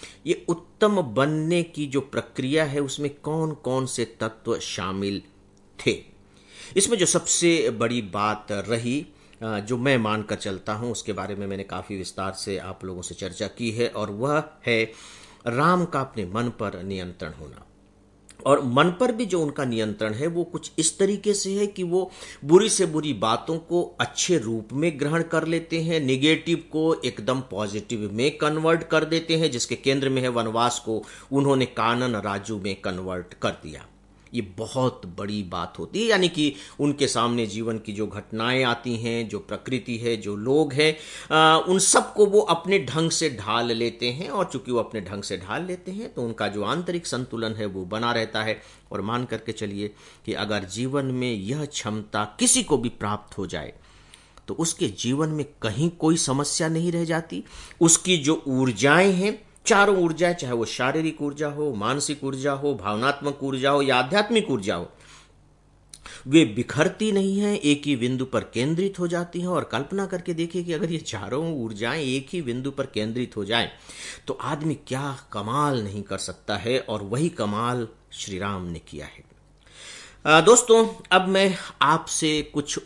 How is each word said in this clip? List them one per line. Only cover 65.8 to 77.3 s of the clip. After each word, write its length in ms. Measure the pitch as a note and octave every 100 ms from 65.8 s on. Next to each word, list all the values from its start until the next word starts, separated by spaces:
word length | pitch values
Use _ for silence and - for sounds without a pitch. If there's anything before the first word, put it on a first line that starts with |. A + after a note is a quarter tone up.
| _ - - - C3
वे 180 | D3 C#3
बिखरती 640 | G#2 A#2+ A#2+ F3 F3+ A3
नहीं 280 | G3 G3 G3
हैं, 200 | G#3 G#3
एक 220 | D3 C#3+ D3
ही 100 | C3
बिंदु 300 | B2 B2+ C3
पर 140 | A#2
केंद्रित 600 | - A2+ C3 E3 G3 G3
हो 80 | F3
जाती 340 | E3+ F3 F3
हैं। 60 | F3
और 160 | E3
कल्पना 420 | - A2+ D3 G3 F#3+
करके 280 | F#3 F3
देखिए 300 | E3 E3 F3+
कि 100 | F3
अगर 180 | D#3 E3+
ये 60 | E3
चारों 580 | - G#2 G2 B2+ E3 D3+
ऊर्जाएं 480 | A2 G#2 A#2 D3+
एक 240 | C#3 C3+ C3+
ही 120 | F3
बिंदु 300 | C3+ A#2+ C3+
पर 140 | C3+ C3+
केंद्रित 520 | G#2+ G#2+ A#2 A#2+ -
हो 80 | G2
जाएं, 240 | A#2 G#2+ - - - - - -
तो 60 |
आदमी 420 | - B2 D3 D#3 C#3+
क्या 440 | - C3 C#3 C3 -
कमाल 520 | G#2+ G2+ C3+ D3 C3
नहीं 200 | G#2 G2+
कर 140 | F#2+ G2
सकता 400 | - F2+ - G#2
है, 220 | A2 B2+
और 220 | - G#2+
वही 280 | G2 A#2+
कमाल 580 | D#3+